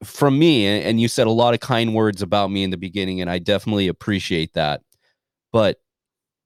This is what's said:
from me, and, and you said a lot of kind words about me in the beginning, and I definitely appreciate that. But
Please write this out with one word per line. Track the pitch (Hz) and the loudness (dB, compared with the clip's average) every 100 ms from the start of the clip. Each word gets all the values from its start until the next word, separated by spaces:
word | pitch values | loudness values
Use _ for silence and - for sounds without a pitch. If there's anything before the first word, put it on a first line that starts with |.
from | 107 - 143 135 | -10 0 2 4
me, | 170 139 98 | 4 4 2
and, | 104 | 0
and | 80 113 | 0 0
you | 117 | 0
said | - 113 | 2 2
a | |
lot | 113 120 | 4 2
of | 117 | 0
kind | - 120 113 | 0 0 0
words | 110 110 92 | 2 0 0
about | 92 104 98 | -2 -2 0
me | 98 | -2
in | 95 | -2
the | 90 | -4
beginning, | 92 101 95 92 | -8 -6 -4 -4
and | 87 | -4
I | 90 | -4
definitely | 87 101 - 104 95 | -2 -2 0 0 0
appreciate | 82 - 98 - 87 80 | -2 -4 -4 -2 -4 -2
that. | 85 76 71 _ _ _ _ _ _ _ | -2 -4 -4 _ _ _ _ _ _ _
But | 117 101 - _ _ _ _ _ _ | 0 0 -2 _ _ _ _ _ _